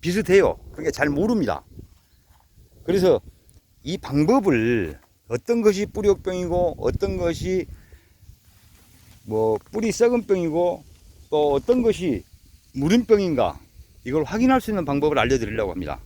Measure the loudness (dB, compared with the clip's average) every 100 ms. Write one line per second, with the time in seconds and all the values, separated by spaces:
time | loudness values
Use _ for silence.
0 | -2 -2 2 4 4 0 -10 -8 -6 -2
1 | -2 0 0 0 0 -4 -8 -20 -20 _
2 | _ _ _ _ _ _ -20 -18 -2 2
3 | 4 4 0 -20 _ -20 _ _ -10 -10
4 | -2 0 4 4 4 2 2 0 -2 -8
5 | _ _ _ -8 -2 2 2 2 -4 -2
6 | 0 0 -2 -6 -2 0 -2 -2 -4 -2
7 | -4 -2 -4 -4 -4 -4 -4 -14 -20 -20
8 | _ _ -20 -20 _ _ _ _ _ -20
9 | -20 -20 -6 0 0 0 -4 -4 -4 2
10 | 2 2 0 0 0 0 0 -2 -10 -20
11 | -20 -20 -4 0 2 2 2 2 2 0
12 | -2 -4 -6 -20 _ -20 _ -4 2 2
13 | 4 2 2 0 -2 -4 -18 -20 -20 -16
14 | -6 -4 -2 0 2 2 0 -4 -2 0
15 | 0 2 2 0 -2 -4 -4 -4 -8 -10